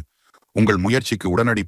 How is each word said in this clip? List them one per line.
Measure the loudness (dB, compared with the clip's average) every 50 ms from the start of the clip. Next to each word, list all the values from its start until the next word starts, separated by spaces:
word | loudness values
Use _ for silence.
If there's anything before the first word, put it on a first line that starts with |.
| -8 _ _ _ _ _ _ _ _ _ -2
உங்கள் | 0 2 2 2 2 2 0
முயற்சிக்கு | 0 0 0 -2 -4 -4 -2 -2 0
உடனடி | 0 2 0 0 -2 -2